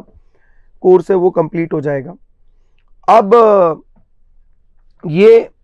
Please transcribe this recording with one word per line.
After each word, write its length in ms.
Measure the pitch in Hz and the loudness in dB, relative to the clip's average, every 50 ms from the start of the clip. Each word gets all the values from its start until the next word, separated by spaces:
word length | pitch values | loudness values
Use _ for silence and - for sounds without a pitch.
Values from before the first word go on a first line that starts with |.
| - _ _ _ _ _ _ _ _ _ _ - _ _ _ _ | -4 _ _ _ _ _ _ _ _ _ _ -20 _ _ _ _
कोर्स 300 | - 185 180 180 165 - | 0 2 2 2 0 -2
है, 60 | 196 | -2
वो 140 | 185 175 180 | -2 -2 -2
कंप्लीट 420 | - 170 160 151 - 165 165 160 | -2 -4 -6 -6 -6 -8 -8 -6
हो 80 | 170 156 | -8 -8
जाएगा। 340 | 135 147 143 135 127 160 190 - _ _ _ _ _ _ _ _ _ _ _ _ _ _ _ _ _ - | -6 -6 -8 -8 -10 -14 -18 -20 _ _ _ _ _ _ _ _ _ _ _ _ _ _ _ _ _ 2
अब 260 | 202 226 202 190 233 240 226 214 208 196 175 165 151 - _ _ _ _ _ _ _ _ _ _ _ _ _ _ _ _ _ _ _ _ _ _ _ _ - | 2 2 2 2 2 2 2 2 2 0 0 -2 -4 -8 _ _ _ _ _ _ _ _ _ _ _ _ _ _ _ _ _ _ _ _ _ _ _ _ -12
ये 440 | 165 151 180 208 226 226 233 - - _ _ | -6 -2 2 4 4 4 4 2 -2 _ _